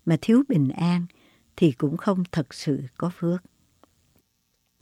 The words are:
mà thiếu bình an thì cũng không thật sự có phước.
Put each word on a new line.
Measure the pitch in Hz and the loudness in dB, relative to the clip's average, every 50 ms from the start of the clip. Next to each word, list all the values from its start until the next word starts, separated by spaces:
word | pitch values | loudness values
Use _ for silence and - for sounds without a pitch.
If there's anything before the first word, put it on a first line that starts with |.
| _ | _
mà | 170 165 151 - | 0 0 0 2
thiếu | - 226 247 277 - | 4 4 4 4 2
bình | 247 160 139 131 | 2 2 2 0
an | - - 170 175 175 175 175 175 _ _ _ _ _ _ _ _ _ | 0 0 0 0 0 0 -2 -6 _ _ _ _ _ _ _ _ _
thì | - 180 160 127 | 2 2 2 2
cũng | - 160 143 156 | 2 -2 -4 -4
không | 165 - 214 196 185 175 - - | -2 -2 -2 0 0 -2 -4 -4
thật | 165 139 - - | -4 -4 -4 -8
sự | - - 160 139 135 143 131 - | -8 -4 -4 -4 -4 -6 -10 -10
có | - 170 170 | -6 -6 -6
phước. | 175 - 170 170 175 180 - _ _ _ _ _ _ _ _ _ _ _ _ _ _ _ _ _ _ _ _ _ _ _ _ _ _ _ | -6 -4 -4 -2 -2 -4 -6 _ _ _ _ _ _ _ _ _ _ _ _ _ _ _ _ _ _ _ _ _ _ _ _ _ _ _